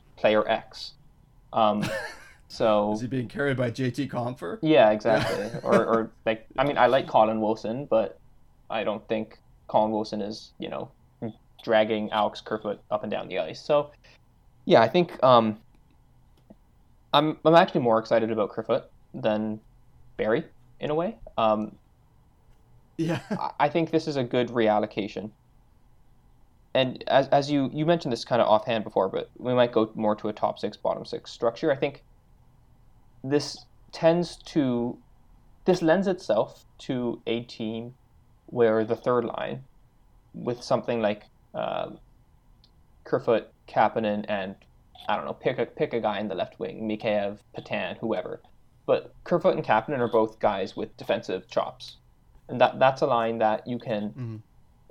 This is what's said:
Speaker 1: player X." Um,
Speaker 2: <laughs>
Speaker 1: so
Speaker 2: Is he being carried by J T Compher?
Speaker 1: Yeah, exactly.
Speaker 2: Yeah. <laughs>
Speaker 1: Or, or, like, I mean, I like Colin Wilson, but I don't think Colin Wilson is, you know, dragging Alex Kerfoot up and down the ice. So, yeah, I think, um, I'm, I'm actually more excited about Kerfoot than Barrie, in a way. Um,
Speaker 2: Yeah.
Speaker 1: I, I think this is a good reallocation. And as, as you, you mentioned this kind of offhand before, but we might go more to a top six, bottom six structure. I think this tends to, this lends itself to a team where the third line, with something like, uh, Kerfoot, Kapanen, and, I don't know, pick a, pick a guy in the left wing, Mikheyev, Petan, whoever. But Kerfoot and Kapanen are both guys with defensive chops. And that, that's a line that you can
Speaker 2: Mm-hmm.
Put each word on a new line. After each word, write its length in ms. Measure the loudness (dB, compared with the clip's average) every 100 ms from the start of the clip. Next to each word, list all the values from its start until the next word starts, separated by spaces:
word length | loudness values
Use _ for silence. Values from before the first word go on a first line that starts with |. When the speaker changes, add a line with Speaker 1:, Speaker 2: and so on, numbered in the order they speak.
| _ -2
Speaker 1:
player 300 | 2 2 2
X." 440 | -2 -4 -16 -18 -18 -20 _ _ _ _
Um, 320 | 0 2 2 -2 -6 -8 -14
Speaker 2:
<laughs> 320 | -20 -20 -16
Speaker 1:
so 440 | -2 2 2 2
Speaker 2:
Is 80 | -2
he 40 | -4
being 220 | -6 -6
carried 280 | -4 -2 0
by 140 | -2
J 200 | -2 -4
T 180 | -4 -6
Compher? 500 | -6 -6 -8 -10 -2
Speaker 1:
Yeah, 280 | 4 8 8
exactly. 540 | 6 2 2 0 -4
Speaker 2:
Yeah. 160 | -6 -6
<laughs> 20 |
Speaker 1:
Or, 220 | 2 2 4
or, 240 | 0 -2 -6 -4
like, 200 | -4 -4 -2
I 60 |
mean, 120 | 0 4
I 100 | 4
like 200 | 4 2
Colin 340 | 4 4 2
Wilson, 460 | 0 -2 -4 -6 -2
but 320 | 0 0 -6 -20 -20 _ _ -10
I 140 | -6
don't 220 | -4 -6 -4
think 300 | -6 -6 -12 _ _ -2
Colin 240 | 0 2
Wilson 280 | 0 -4 -6
is, 320 | -8 -10 -16 -14
you 100 | -10
know, 220 | -10 -12 _ _ -12 -12 -12 _ -12
dragging 480 | 2 2 4 0 -2
Alex 280 | -2 -2 -4
Kerfoot 400 | -8 -6 -6 -8 -6
up 120 | -6
and 80 | -4
down 180 | -6 -6
the 100 | -6
ice. 220 | -6 -8
So, 300 | 0 0 0 -8 -20 -20 _ _ _ _ 4
yeah, 140 | 6
I 60 | 6
think, 340 | 4 0 2
um, 340 | 6 6 6 -2 -10 _ _ _ _ _ _ _ -20 -20 _ _ _ _ _
I'm, 260 | 2 2 0
I'm 100 | 6
actually 260 | 6 6 2
more 180 | 2 2
excited 320 | 4 2 2
about 200 | 0 -2
Kerfoot 340 | -4 -2 -2 -4 -20 _
than 460 | -6 -2 0 -2 -6 -12 -20 _ -20 -14 -6
Barrie, 280 | -2 -2 -2 -14 -20 -10
in 100 | -4
a 40 |
way. 220 | -2 -4 -6 -10 0
Um, 380 | 2 2 -2 -10 _ _ _ _ _ _ _ _ _ -20 _ -6
Speaker 2:
Yeah. 220 | -2 -2 -4
Speaker 1:
I, 200 | -6 -6 -2
I 80 | 0
think 220 | 0 0
this 160 | 0 -2
is 100 | -2
a 80 |
good 240 | -2 0 0
reallocation. 840 | 2 2 2 0 -4 -6 -6 -12 -14 _ _ _ _ _ _ _ _ _ _ _ _ _
And 280 | 0 0 -2 0
as, 200 | 2 4
as 220 | 2 2
you, 200 | 0 0
you 140 | 0 0
mentioned 260 | 0 0
this 120 | -6
kind 180 | 0 2
of 60 | 4
offhand 360 | 4 2 -4
before, 240 | -2 0 0
but 220 | -2 -8 -8
we 160 | -2
might 180 | 2 2
go 180 | 2 0
more 200 | 0 -2 -2
to 120 | -4
a 40 |
top 260 | -2 -4 -2
six, 180 | -8 -6
bottom 300 | -4 -4 -6
six 240 | -12 -12
structure. 400 | -4 -2 0 -2
I 40 | 0
think 280 | -2 -6 -18 -20 _ _ _ _ _ _ -20 -20 -20 -14
this 400 | -2 0 0 -10 -18 -20 -20
tends 440 | 0 4 4 0 -6
to, 600 | -6 0 0 0 -2 -6 _ -20 _ -20 -20 -6
this 160 | 0 2
lends 260 | 4 2 2
itself 580 | -2 -2 0 -2 -6 -20 -14
to 400 | -6 -4 -4 -4 -4
a 140 | -6
team 500 | -6 -10 -8 -8 -10 -16 _ _ _ _ -8
where 380 | 2 4 4
the 100 | 2 -2
third 280 | 0 0
line, 400 | 0 -4 -8 -8 -14 _ _ _ _ _ _
with 280 | -10 -8 -6
something 380 | -2 -2 0 -2
like, 220 | -2 -2 -8 _ _
uh, 340 | -8 -6 -6 -8 -12 -20 _ _ _ _ _ _ _ _ _
Kerfoot, 440 | -4 -2 2 0 0 _ -6
Kapanen, 600 | 2 2 2 -2 -4 -4
and, 260 | -6 -6 -12 _ _ _ -14 -6
I 80 | -4
don't 80 |
know, 80 | -4
pick 260 | -6 -4 -4
a, 60 |
pick 300 | -4 -4 -4
a 60 | -2
guy 180 | -2 -2
in 80 | -4
the 60 |
left 260 | -4 -6 -8
wing, 260 | -10 -8 -6
Mikheyev, 520 | -4 -2 -2 -2 -8 _
Petan, 420 | -16 -8 -6 -6 -6
whoever. 460 | -4 -4 -6 -10 _ -20 _ _
But 300 | 0 0 0 -14
Kerfoot 320 | -2 0 2 2
and 80 |
Kapanen 340 | 2 2 2 -2
are 80 | 0
both 300 | 2 0 0
guys 380 | -2 -2 -6 -8
with 180 | -10 -8
defensive 500 | -4 -4 -4 -8 -6
chops. 480 | -4 -4 -6 -18 -20 _ _ _ -20 -8
And 120 | 2
that, 180 | 2 4
that's 220 | 2 2
a 60 | 0
line 320 | 0 0 0
that 280 | 0 0 -4
you 120 | -8
can 320 | -4 -6 -6
Speaker 2:
Mm-hmm. 260 | -8 -10 -12 -16 _ -20 _ _